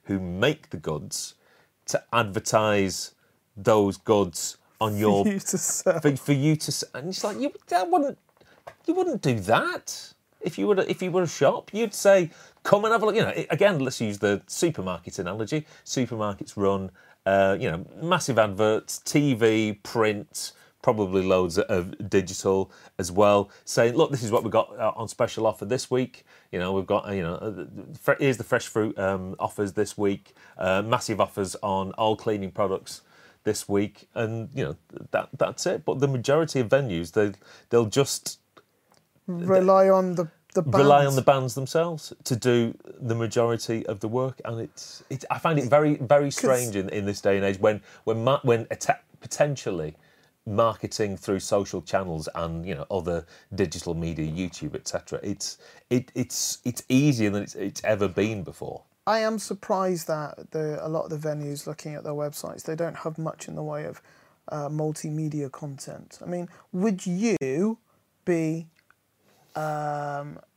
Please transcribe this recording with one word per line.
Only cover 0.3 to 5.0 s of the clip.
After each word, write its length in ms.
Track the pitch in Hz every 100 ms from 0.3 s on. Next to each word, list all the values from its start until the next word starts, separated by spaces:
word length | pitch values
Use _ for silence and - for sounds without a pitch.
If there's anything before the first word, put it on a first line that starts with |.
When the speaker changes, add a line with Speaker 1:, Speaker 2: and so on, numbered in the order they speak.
| 90 127 - -
Speaker 1:
the 80 | 82
goods 580 | - 76 101 - - - _ _ _ _ -
to 140 | - -
advertise 960 | 117 107 101 - 113 107 101 95 - - - _ _ _ 101
those 420 | 98 110 101 95
goods 600 | - 104 92 - - - _ -
on 120 | 110
Speaker 2:
For 40 |
Speaker 1:
your 300 | 101